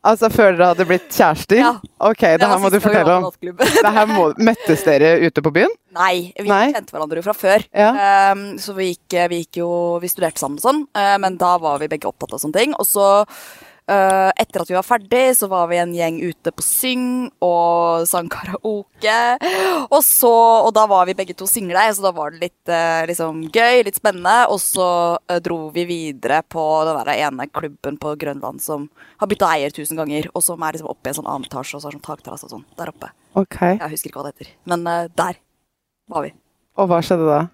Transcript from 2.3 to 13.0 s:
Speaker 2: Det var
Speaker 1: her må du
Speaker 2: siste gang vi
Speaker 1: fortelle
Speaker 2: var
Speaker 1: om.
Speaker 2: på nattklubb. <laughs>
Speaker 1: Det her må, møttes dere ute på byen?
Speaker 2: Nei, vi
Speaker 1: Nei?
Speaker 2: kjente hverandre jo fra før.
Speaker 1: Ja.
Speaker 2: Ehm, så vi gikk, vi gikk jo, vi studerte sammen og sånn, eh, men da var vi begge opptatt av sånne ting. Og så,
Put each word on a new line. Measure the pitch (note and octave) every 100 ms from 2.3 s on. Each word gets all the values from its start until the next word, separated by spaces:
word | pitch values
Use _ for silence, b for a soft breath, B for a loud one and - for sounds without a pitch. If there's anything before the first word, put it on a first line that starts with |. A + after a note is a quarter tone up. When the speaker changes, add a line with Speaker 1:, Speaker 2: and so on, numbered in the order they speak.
| E3
Speaker 2:
Det | G#3
var |
Speaker 1:
her | F#3+
må | G3
du | G3
Speaker 2:
siste | G#3
gang |
vi | G#3
Speaker 1:
fortelle | D#3+
Speaker 2:
var | F3+
Speaker 1:
om. | F#3
Speaker 2:
på |
nattklubb. | - F3+ F3+ C4
<laughs> | G#3
Speaker 1:
Det | G#3 G#3+
her | G#3+
må, | G3+ D#3+ C#3+
møttes | A3 - - D#3 D#3+
dere | C#3 D#3 E3 E3
ute | D#3+
på | D3+ D#3
byen? | E4 A4+ _ F3
Speaker 2:
Nei, | F#3 F3+ F3 -
vi | G3+
Speaker 1:
Nei? | G3 B3
Speaker 2:
kjente | B3+ G3+
hverandre | D3+ D3+ D#3+
jo | F3+
fra |
før. | G#3+ F#3+ G#3 -
Speaker 1:
Ja. | - G#3 G#3+ G3
Speaker 2:
Ehm, | G3 G3 G3 G3+ G3
så | G3+ F#3+
vi | F#3
gikk, | F3 _ F3 F3
vi | E3+
gikk | E3 -
jo, | E3+ F3 F3 E3+
vi | F3+
studerte | - E3+ -
sammen | C#3 D3
og | A#3+
sånn, | D4+ C#4+
eh, | G#3 G3+ G3
men | F#3+ F3+
da | F3+ F3+
var | D#3+ C#3+
vi | D3+
begge | D#3 G2+
opptatt | - B2 -
av |
sånne | D3
ting. | F3 C4+ -
Og |
så, | - G#3